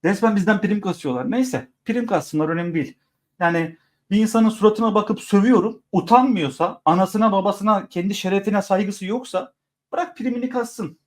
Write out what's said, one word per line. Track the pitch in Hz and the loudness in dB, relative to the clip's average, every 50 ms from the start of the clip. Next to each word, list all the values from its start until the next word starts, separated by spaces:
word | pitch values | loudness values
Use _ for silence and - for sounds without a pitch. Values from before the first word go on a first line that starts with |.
| - | 0
Resmen | 170 202 196 233 226 214 | 0 0 2 0 0 2
bizden | 202 180 202 214 202 | 2 2 2 0 0
prim | - 196 214 208 | 0 -2 -2 -2
kasıyorlar. | 196 190 175 - - 147 127 123 131 - | -2 -4 -6 -4 -4 -4 -4 -4 -4 -2
Neyse, | 196 247 262 254 - 131 - _ _ _ _ | -2 -2 -2 -2 -4 -6 -8 _ _ _ _
prim | - 220 247 233 | -4 -4 -4 -2
kassınlar, | 226 208 160 147 - - 151 156 156 | -2 -2 -2 -2 -2 -2 -2 -2 0
önemli | 165 170 170 175 165 | -2 -4 -4 -4 -4
değil. | 165 139 - - _ _ _ _ _ _ _ _ _ | -4 -6 -6 -10 _ _ _ _ _ _ _ _ _
Yani | 180 170 170 170 165 165 165 _ _ _ _ _ _ _ | 0 0 2 0 -2 -4 -8 _ _ _ _ _ _ _
bir | 190 208 | 0 2
insanın | 220 220 - 226 220 220 | 2 2 4 4 4 4
suratına | 220 - 196 214 214 214 233 226 196 | 2 4 4 4 4 4 -2 0 2
bakıp | 214 208 - 220 - | 0 0 0 -6 -8
sövüyorum. | - - - 202 196 240 254 202 - 226 - - _ _ | -4 0 2 4 4 6 4 4 4 0 -4 -8 _ _
Utanmıyorsa, | - 185 - 165 226 247 254 277 226 185 156 135 123 - 160 185 - - _ | -4 -4 2 4 4 6 6 4 0 0 -2 -4 -2 -2 -2 -2 -2 -2 _
anasına | 156 165 180 190 185 - 214 220 220 | 2 4 4 2 0 0 2 2 2
babasına, | 196 196 185 202 202 202 196 214 214 196 196 - | 2 2 0 0 -2 0 0 0 0 0 0 -6
kendi | - 175 175 196 202 | -6 -4 -4 -4 -4
şerefine | - - 185 190 196 196 214 202 202 | -4 -2 -2 -2 0 0 0 -2 -2
saygısı | 190 - 196 185 208 190 196 - 190 | 0 0 0 0 0 -2 -6 -8 -8
yoksa | 185 214 254 254 - - 185 - - _ _ _ _ _ _ _ _ | -6 -6 -8 -8 -6 -8 -8 -8 -8 _ _ _ _ _ _ _ _
bırak | - - 359 349 - | -6 -6 -6 -6 -8
primini | - 220 254 240 240 240 254 | -8 -6 -4 -4 -4 -6 -4
kassın. | 247 254 233 240 - - 208 147 - _ _ | -4 -4 -6 -6 -8 -10 -10 -12 -12 _ _